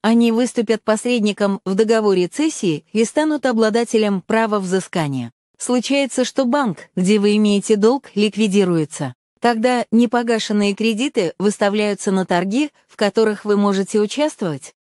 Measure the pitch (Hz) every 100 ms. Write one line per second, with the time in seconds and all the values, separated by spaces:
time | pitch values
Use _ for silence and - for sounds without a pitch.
0 | 208 233 233 226 247 - 226 226 - 214
1 | 240 247 208 202 202 196 - 190 220 226
2 | 214 185 180 - 311 - 196 147 _ 208
3 | 226 - 311 302 262 226 220 220 233 226
4 | 214 196 - 220 226 208 185 190 - 180
5 | 151 131 117 _ _ _ - 247 - 277
6 | 277 - 247 - 254 285 247 170 - -
7 | 180 214 208 208 214 202 - 214 214 269
8 | - - 208 196 220 196 185 170 151 -
9 | 139 - _ _ 240 233 247 247 214 226
10 | 240 240 233 226 - 208 202 196 220 214
11 | 277 - 170 - 196 - 202 208 208 196
12 | - 190 180 175 190 226 294 _ _ -
13 | 208 226 220 208 208 202 202 196 190 214
14 | 208 - 302 - 185 139 - _